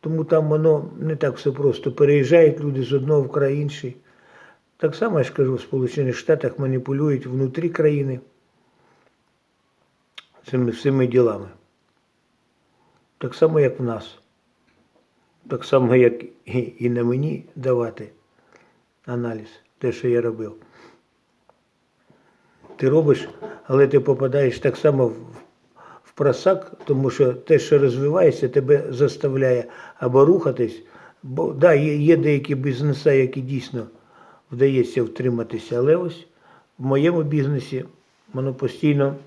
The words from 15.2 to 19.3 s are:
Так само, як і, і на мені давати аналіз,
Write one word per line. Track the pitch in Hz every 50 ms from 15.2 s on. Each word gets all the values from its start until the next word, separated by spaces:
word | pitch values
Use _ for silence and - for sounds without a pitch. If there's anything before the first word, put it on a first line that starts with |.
| _ _ _ _ _ -
Так | 135 120 -
само, | - - 135 127 117 123
як | 131 123 117 117 120 - - - _ _
і, | - - 127 120 110 - -
і | 120 120
на | 120 120 120
мені | 120 123 131 143 156 151 139 - - _
давати | - 123 131 123 120 117 113 - - 107 104 _ _ _ _ _ _ _ _ _ _ _ _ _ _ _ _ _ _ _
аналіз, | - 123 123 120 117